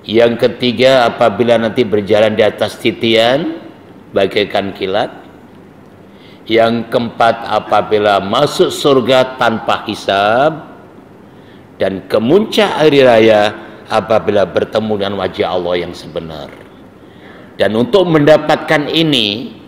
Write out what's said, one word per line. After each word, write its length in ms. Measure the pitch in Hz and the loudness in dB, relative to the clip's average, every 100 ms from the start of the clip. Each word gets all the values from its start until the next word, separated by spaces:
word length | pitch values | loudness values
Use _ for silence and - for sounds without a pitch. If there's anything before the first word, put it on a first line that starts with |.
Yang 480 | - 107 117 117 123 | -2 2 2 2 -2
ketiga, 580 | 98 123 107 127 135 117 | 0 -4 2 4 4 2
apabila 540 | - 117 98 117 117 | 2 0 2 2 2
nanti 260 | 113 - 117 | 0 0 0
berjalan 480 | 104 95 107 110 | 0 0 2 2
di 80 | 107 | 2
atas 380 | 104 - 107 - | 0 0 -6 -2
titian 800 | 117 104 117 110 117 135 190 330 - - - - - | -4 -2 0 2 2 0 -2 -8 -14 -20 -20 -20 -6
bagaikan 640 | 98 98 107 98 104 98 | -2 0 0 -2 -2 -6
kilat. 380 | 92 95 98 139 - - - - - - - - - - - - - - | -6 -4 -4 -4 -8 -20 -20 -20 -20 -20 -20 -20 -20 -20 -20 -20 -20 -2
Yang 400 | 113 113 117 113 | 0 2 0 -4
keempat, 560 | 127 117 - 117 113 95 | -4 -6 0 0 0 -4
apabila 720 | 107 - 104 90 104 104 98 | -4 0 -2 0 0 2 0
masuk 560 | 95 117 143 - 165 | 0 -2 -2 0 -2
surga 640 | - 151 135 113 131 127 - | 0 2 2 2 2 0 0
tanpa 480 | 117 113 - 104 - | -2 -2 -4 -4 -4
hisab. 800 | 101 - 98 101 117 147 156 - - - - - - - - - - - - | -8 -2 0 2 2 0 -2 -16 -20 -20 -20 -20 -20 -20 -20 -20 -20 -20 -6
Dan 320 | 95 95 - | -4 -4 -4
kemuncak 680 | 107 113 180 220 - 202 147 | -2 2 2 2 0 -2 2
hari 260 | 156 143 127 | 2 4 6
raya 480 | 113 113 107 104 98 - - - | 6 6 4 2 -2 -18 -20 -4
apabila 600 | 110 98 110 85 101 92 | -4 0 -2 0 0 0
bertemu 440 | - 101 110 110 107 | -2 -2 -4 -2 -4
dengan 160 | 98 101 | -4 -4
wajah 280 | 92 90 92 | -6 -4 -4
Allah 220 | 92 87 90 | -2 -2 -4
yang 160 | 85 | -6
sebenar. 540 | 82 85 80 82 78 69 - - - - - - - - - - | -12 -12 -12 -12 -14 -16 -20 -20 -20 -20 -20 -20 -20 -20 -20 -20
Dan 220 | - 98 110 | -4 -2 0
untuk 320 | 120 202 180 | 2 2 2
mendapatkan 840 | 156 143 151 - 151 - 156 143 | 2 4 4 2 -4 0 -2 -2
ini 600 | 156 165 135 107 104 214 - | -2 0 0 0 -4 -10 -16